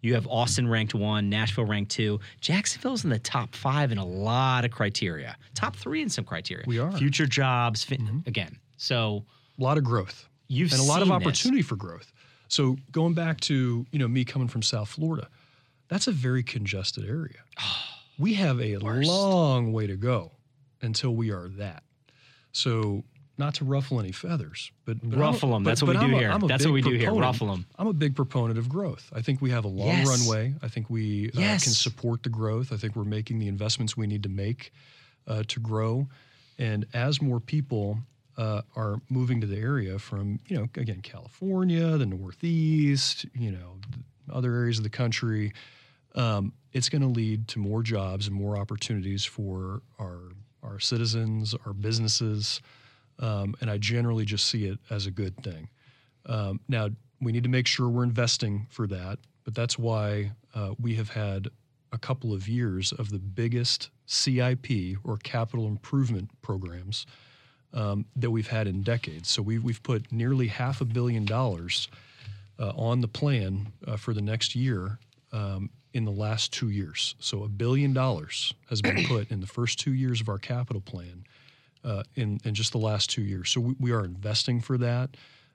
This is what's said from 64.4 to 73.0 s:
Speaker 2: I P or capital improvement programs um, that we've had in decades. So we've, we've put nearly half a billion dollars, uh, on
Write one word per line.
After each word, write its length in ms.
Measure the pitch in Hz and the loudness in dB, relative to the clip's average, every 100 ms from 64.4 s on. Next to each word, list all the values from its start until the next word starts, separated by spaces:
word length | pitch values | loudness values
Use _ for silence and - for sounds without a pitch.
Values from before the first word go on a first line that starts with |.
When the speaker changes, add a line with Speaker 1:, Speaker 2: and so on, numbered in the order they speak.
Speaker 2:
I 140 | 123 127 | 4 2
P 420 | - 110 90 98 | 0 0 0 -4
or 140 | - 107 | -4 -6
capital 500 | - 120 113 120 110 | -4 -2 -2 -2 -2
improvement 600 | 101 - 139 123 104 104 - | -2 -2 0 2 0 -4 -10
programs 640 | - 95 92 87 92 104 - - - - _ _ _ 113 | -6 -4 -6 -8 -8 -8 -8 -16 -20 -20 _ _ _ -4
um, 300 | 104 101 104 - | -2 -2 -2 -2
that 160 | 120 | 0
we've 160 | 113 107 | 0 0
had 180 | 110 104 | 0 0
in 140 | 95 | 0
decades. 480 | 98 117 - 78 87 | 0 0 -2 -6 -2
So 120 | - | -2
we've, 200 | 104 113 | 0 0
we've 200 | 120 113 | 0 -2
put 280 | - 117 - | -2 -2 -2
nearly 360 | 113 120 135 120 | -2 2 2 2
half 340 | - 123 139 | 0 -2 -2
a 40 | 127 | -2
billion 400 | 120 123 113 104 | 0 2 2 0
dollars, 600 | 113 127 85 87 - - - - - - - - - | 2 0 0 -2 -4 -4 -10 -20 -20 -16 -16 -16 -6
uh, 120 | 104 - | -4 -2
on 240 | 113 123 | 0 2